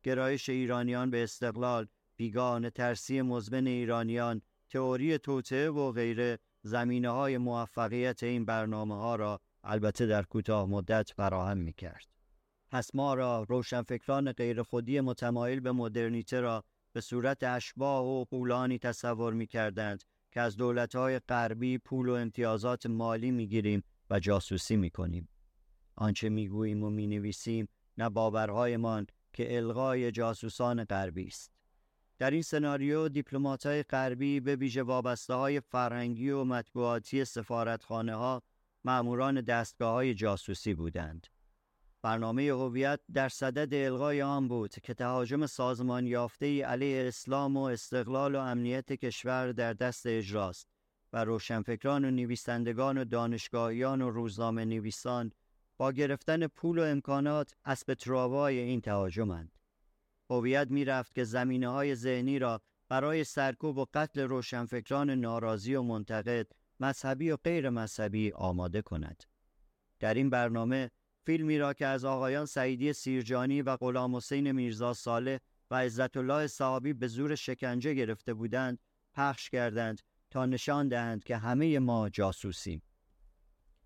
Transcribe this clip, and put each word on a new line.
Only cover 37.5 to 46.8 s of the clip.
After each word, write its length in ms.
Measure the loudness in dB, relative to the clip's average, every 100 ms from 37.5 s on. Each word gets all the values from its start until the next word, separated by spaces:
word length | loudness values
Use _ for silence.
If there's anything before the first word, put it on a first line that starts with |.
| -2 0 -2 -4 -4 -2 -2 -2 -2 -6 _ _ _
مأموران 580 | 0 2 2 0 2 0
دستگاه‌های 720 | 2 0 0 -2 0 2 2
جاسوسی 600 | 2 2 0 -2 -4 -2
بودند. 540 | 0 -2 -4 -6 -10 -16 _ _ _ _ _ _ _
برنامه 480 | -2 0 0 2 2
هویت 500 | 2 0 0 0 0 -2
در 160 | -2 -2
صدد 440 | -2 -2 -2 0
الغای 480 | 0 0 0 0 0
آن 260 | 0 0 0
بود 280 | 0 -4 -6
که 100 | -10
تهاجم 520 | -4 -2 0 0 0 0
سازمان 600 | 0 0 0 0 0 0
یافته‌ای 540 | 0 -2 -2 0 0
علیه 460 | 0 0